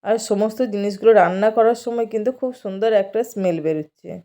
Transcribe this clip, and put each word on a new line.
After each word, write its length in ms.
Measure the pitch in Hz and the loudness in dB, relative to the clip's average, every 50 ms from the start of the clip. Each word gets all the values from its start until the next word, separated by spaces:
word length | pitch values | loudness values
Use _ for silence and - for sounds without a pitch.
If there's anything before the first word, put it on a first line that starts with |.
| _ | _
আর 120 | 190 220 226 220 - | -2 -2 -2 -2 -4
সমস্ত 300 | 214 196 208 220 214 - 254 233 202 | -2 0 0 -2 -2 -2 -4 -4 -2
জিনিসগুলো 380 | 202 202 208 196 196 - 220 226 208 | -4 -4 -4 -6 2 4 6 8 8
রান্না 280 | 175 170 180 190 208 220 | 6 4 2 0 0 0
করার 260 | 220 226 220 226 240 233 - | 2 4 2 2 2 0 -4
সময় 220 | 247 233 233 233 214 220 | -8 -4 -4 -6 -4 -4
কিন্তু 160 | 220 214 247 254 - | -4 -4 -4 -4 -4
খুব 120 | - 254 247 - _ | -6 -8 -8 -8 _
সুন্দর 260 | 208 190 190 214 226 220 202 | -10 -6 -2 -2 2 2 2
একটা 180 | 196 196 202 220 240 - | 0 0 -4 -4 -6 -4
স্মেল 260 | - 208 190 185 170 160 151 | -6 -4 -2 -2 -2 0 -2
বেরোচ্ছে। 440 | 160 160 156 151 _ _ _ _ 180 180 185 175 | -2 -4 -4 -6 _ _ _ _ -16 -16 -16 -16